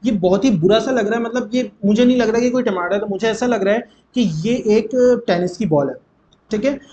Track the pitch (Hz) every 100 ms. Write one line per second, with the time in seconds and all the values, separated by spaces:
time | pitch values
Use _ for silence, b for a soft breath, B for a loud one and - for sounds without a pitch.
0 | 214 208 175 190 262 196 170 214 240 254
1 | 208 233 226 240 - 247 - - 196 214
2 | 247 254 220 226 247 247 240 185 175 196
3 | 214 196 226 214 247 226 190 220 240 b
4 | b - 214 156 190 247 220 214 220 254
5 | 247 240 233 175 180 175 208 151 139 -
6 | _ _ _ _ - 214 262 285 B